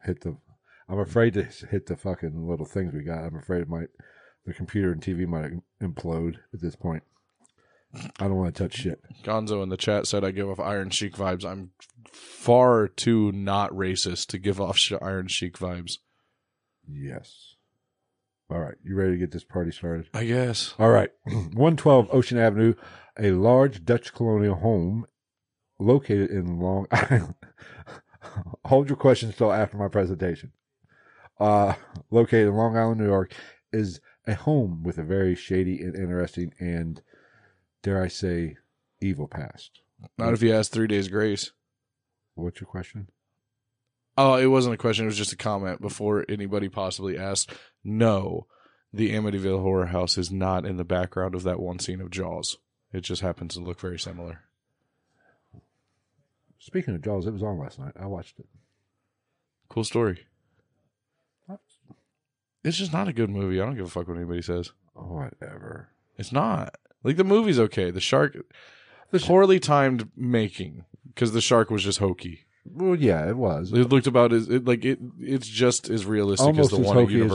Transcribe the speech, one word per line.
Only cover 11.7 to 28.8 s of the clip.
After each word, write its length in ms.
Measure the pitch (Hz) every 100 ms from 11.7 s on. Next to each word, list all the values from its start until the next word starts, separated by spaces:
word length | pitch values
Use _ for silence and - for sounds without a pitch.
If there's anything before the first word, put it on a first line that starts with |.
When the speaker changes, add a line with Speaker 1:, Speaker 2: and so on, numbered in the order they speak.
| _ - _ 110
Speaker 2:
far 760 | - - - - 123 127 117 101
too 420 | - 120 113 104
not 400 | 101 98 101 101
racist 560 | 95 92 92 95 87 -
to 100 | 95
give 220 | 101 95
off 160 | 92 95
sh-, 160 | - 101
Iron 260 | 95 95 92
Sheik 300 | - 90 -
vibes. 400 | 92 87 87 - _ _ _ _ _ _ _ _ -
Speaker 1:
Yes. 640 | 143 139 127 - - - _ _ _ _ _ _ _ _ _ -
All 100 | 82
right. 160 | 76 -
You 120 | 80 98
ready 160 | 95
to 60 | 90
get 140 | 87
this 120 | 85
party 280 | - 90 82
started? 360 | - 87 82 82
Speaker 2:
I 120 | 110 113
guess. 480 | 123 123 113 - -
Speaker 1:
All 100 | 113
right. 200 | 110 98 _ -
<clears throat> 220 | 110 82
One 220 | 104 156 156
twelve 320 | 151 131 104
Ocean 260 | 135 123 120
Avenue, 360 | 113 104 113 113 - - - -
a 120 | 104
large 540 | 92 107 127 139 101 82
Dutch 280 | 117 -
colonial 420 | - 117 107 104 95
home 500 | 113 104 85 113 110 _ _ _ _ _ _ -
located 500 | 101 139 143 101 98
in 280 | 98 90 85
Long 280 | 90 98 98
<laughs> 40 |
Island. 440 | 117 - 127 80 - - _ - - - - _ _ - - - - -
Hold 240 | 135